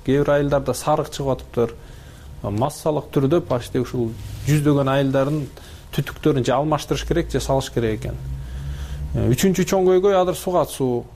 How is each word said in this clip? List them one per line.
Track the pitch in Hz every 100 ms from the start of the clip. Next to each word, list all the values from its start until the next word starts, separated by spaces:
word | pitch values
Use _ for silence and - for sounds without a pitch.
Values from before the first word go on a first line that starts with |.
| -
кээ | 139
бир | 143
айылдарда | 143 143 143 131
сарык | 123 - 151 147
чыгып | - 139 127
атыптыр. | - - 117 - - - - - - -
Массалык | 110 101 135 - 165 151 147
түрдө | 147 135 170
почти | - 127 - 135
ушул | 120 127 117 107 - - 135
жүздөгөн | 151 147 143 135
айылдардын | 139 139 135 135 151 135 - - - -
түтүктөрүн | - 143 - 151 147 120
же |
алмаштырыш | 127 151 151 - 143 -
керек, | 156 165
же | 135
салыш | - 135 -
керек | - 113 110
экен. | 113 117 - - - - - - - - -
Э, | 127 110
үчүнчү | 127 196 180 180
чоң | 196 185
көйгөй | 185 196 196
азыр | 180 175
сугат | - 180 143
суу. | - 131 120 117